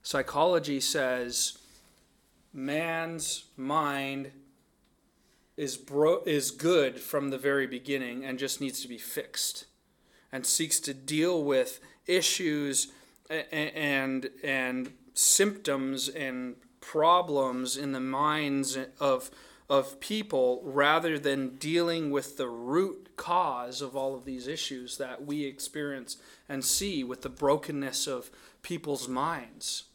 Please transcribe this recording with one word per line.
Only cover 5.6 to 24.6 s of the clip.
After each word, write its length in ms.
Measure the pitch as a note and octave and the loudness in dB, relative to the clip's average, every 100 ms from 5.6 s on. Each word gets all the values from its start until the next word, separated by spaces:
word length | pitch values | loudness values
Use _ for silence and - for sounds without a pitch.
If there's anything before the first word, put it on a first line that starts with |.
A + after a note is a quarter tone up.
| C#3+ - | -8 -8
bro-, 460 | - C#3 D#3 F3+ | -4 4 4 4
is 260 | F3 D3 C3 | 2 0 0
good 480 | - D#3+ F3 C3+ B2+ | 0 4 4 4 0
from 320 | - D3 C#3 | -4 -2 -2
the 80 | C3+ | -2
very 280 | C#3 C#3 B2+ | 2 2 0
beginning 580 | B2 C3 C#3 B2 A#2+ | -4 -4 -2 -2 -6
and 140 | C3+ B2+ | -6 -4
just 220 | C3+ - | -4 -2
needs 200 | C#3 B2+ | -4 -6
to 80 | B2+ | -10
be 80 | A#2 | -12
fixed, 680 | - - - - - - - _ _ _ _ _ _ | -8 -8 -6 -4 -4 -4 -14 _ _ _ _ _ _
and 140 | C3 B2 | -6 0
seeks 340 | - D#3+ - | 0 2 0
to 140 | - | 0
deal 480 | C3+ C3+ D3+ E3+ E3+ | -8 -2 2 4 4
with 380 | C#3+ C3 B2 - - - - | 4 4 2 -4 -18 -12 0
issues 840 | F#3 - - F3 D3 C#3+ C3 - - - _ _ | 2 2 2 0 0 0 0 -2 -8 -20 _ _
a-, 260 | D#3 - | -6 -4
a-, 220 | D#3 D3+ D#3 | -4 -2 0
and, 540 | D3 C#3 C3+ C3 B2+ - | 0 2 0 -2 -6 -6
and 500 | D3 C3+ B2+ B2+ B2+ - - | -2 0 0 -2 -6 -12 -8
symptoms 960 | - - - G#3 G3+ D#3 C3+ C3+ C3+ C3+ | 2 4 6 4 2 -2 0 0 -2 -4
and 480 | C#3 C3+ B2+ B2+ A#2+ _ _ | -4 -6 -4 -8 -12 _ _
problems 960 | - D#3 D#3+ F3 F3 C#3+ C3 B2+ B2+ C3+ | -4 4 8 6 6 2 2 0 -4 -4
in 160 | C#3+ | -4
the 80 | C3+ | -4
minds 760 | C3 C3+ D3+ D3+ D3 C#3 C#3 C3+ C3 - | -2 2 2 2 2 0 0 -4 -8 0
of, 320 | C#3+ C3 - - - - - | 2 2 -2 -16 -20 -20 2
of 320 | C#3 C3+ - | 2 2 -8
people 600 | - G#3+ G#3 C3+ B2+ B2+ | -4 -4 0 2 4 2
rather 540 | B2+ C#3 C#3+ D#3+ E3+ D3+ | 0 4 6 6 4 0
than 380 | C#3+ C#3 C3 C3 | 0 0 -2 -4
dealing 540 | D3+ E3+ E3+ E3 D3+ | 0 2 2 0 0
with 280 | C#3 C3 - | -2 -4 -6
the 100 | B2+ | -6
root 600 | A#2 B2 D#3 G3 - - - | -4 0 2 2 -2 -14 -12
cause 680 | - F3 E3+ B2 B2 B2+ | 0 2 2 -2 -6 -8
of 120 | C#3 | -6
all 220 | C3+ C3+ C3+ | -2 -2 -4
of 80 | |
these 240 | B2+ C3 B2+ | -8 -8 -6
issues 480 | D#3 | -6